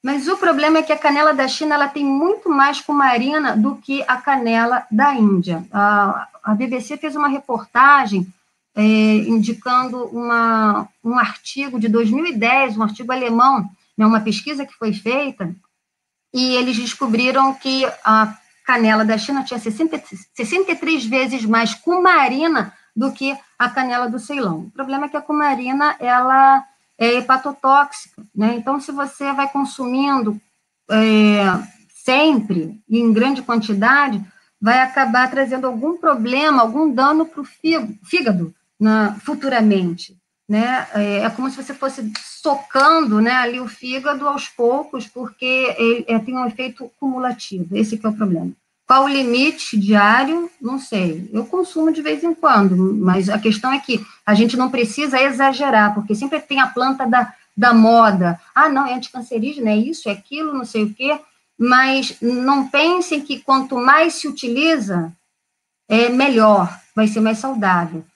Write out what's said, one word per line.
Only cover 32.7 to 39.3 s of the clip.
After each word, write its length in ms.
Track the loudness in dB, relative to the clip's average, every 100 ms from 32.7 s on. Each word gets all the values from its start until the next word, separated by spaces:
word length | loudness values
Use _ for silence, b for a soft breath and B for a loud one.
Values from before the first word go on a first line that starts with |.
| -12 _
em 240 | 0 2
grande 300 | 2 2 -2
quantidade, 840 | -2 -4 -2 0 2 2 2 -2 B B B _
vai 180 | 2 2
acabar 500 | 2 0 0 2 0
trazendo 360 | 0 -2 -2 -4
algum 320 | -4 -4 -2
problema, 640 | 0 0 0 0 2 2
algum 280 | 2 2 0
dano 320 | 2 2 2 -2
pro 180 | -6
fí-, 560 | -16 _ -2 -2 -4 -12
fígado, 500 | -4 -2 0 -2 -4 _ _ _
na, 360 | 0 2 0 -4
futuramente, 1000 | -8